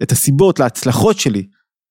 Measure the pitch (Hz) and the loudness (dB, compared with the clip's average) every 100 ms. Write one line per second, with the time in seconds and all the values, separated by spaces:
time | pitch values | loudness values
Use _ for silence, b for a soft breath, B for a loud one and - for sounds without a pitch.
0 | - 131 - 139 190 156 123 - 131 123 | -2 0 0 2 2 2 -2 -2 -2 0
1 | 220 208 131 101 98 _ _ _ - | 0 0 -2 -4 -8 _ _ _ -4